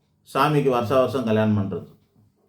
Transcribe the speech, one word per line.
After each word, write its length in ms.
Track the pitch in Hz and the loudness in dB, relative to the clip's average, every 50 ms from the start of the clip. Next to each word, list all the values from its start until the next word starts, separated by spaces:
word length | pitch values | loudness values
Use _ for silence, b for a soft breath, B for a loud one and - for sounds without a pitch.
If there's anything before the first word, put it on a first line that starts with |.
| _ _ _ _ _ - | _ _ _ _ _ -8
சாமிக்கு 400 | - 139 139 151 151 143 127 135 127 | -2 0 0 2 2 2 0 0 0
வருஷா 240 | 120 110 104 139 131 | 0 0 0 2 2
வருஷம் 280 | 127 - - 135 120 113 | 2 2 0 -4 -2 0
கல்யாணம் 280 | 110 110 107 107 104 98 | 0 2 2 2 2 0
பண்றது. 280 | 95 - 90 85 - - - _ _ _ _ _ _ _ _ _ _ | -2 -2 -6 -8 -10 -14 -18 _ _ _ _ _ _ _ _ _ _